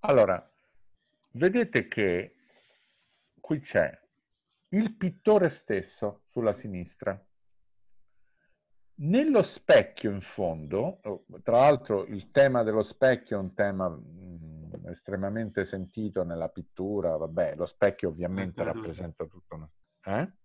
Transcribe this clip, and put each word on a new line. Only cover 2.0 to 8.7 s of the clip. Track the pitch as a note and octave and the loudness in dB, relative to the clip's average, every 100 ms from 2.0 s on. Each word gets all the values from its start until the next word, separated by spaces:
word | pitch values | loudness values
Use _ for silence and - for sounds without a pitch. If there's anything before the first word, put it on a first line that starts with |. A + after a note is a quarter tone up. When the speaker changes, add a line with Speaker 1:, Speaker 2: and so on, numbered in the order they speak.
| G2+ F2 G#2 _ _ _ _ _ _ _ _ _ _ _ | 0 0 -4 _ _ _ _ _ _ _ _ _ _ _
Speaker 1:
qui | - D#3 | -6 -6
c'è | - - D#2 - _ _ _ _ _ _ _ | -2 0 0 -4 _ _ _ _ _ _ _
il | F#3+ A3 | -2 -2
pittore | - F#3 - - G#3+ F3 | -2 -6 -2 4 6 4
stesso | - _ G2+ - - G#2 G2+ _ | 0 _ -4 -4 -8 -8 -8 _
sulla | - A2+ | -2 0
sinistra. | G#2 A2 F#2 F2 _ - G2 _ _ _ _ _ _ _ - - _ _ _ _ _ _ | -2 -6 -10 -10 _ -8 -8 _ _ _ _ _ _ _ -20 -20 _ _ _ _ _ _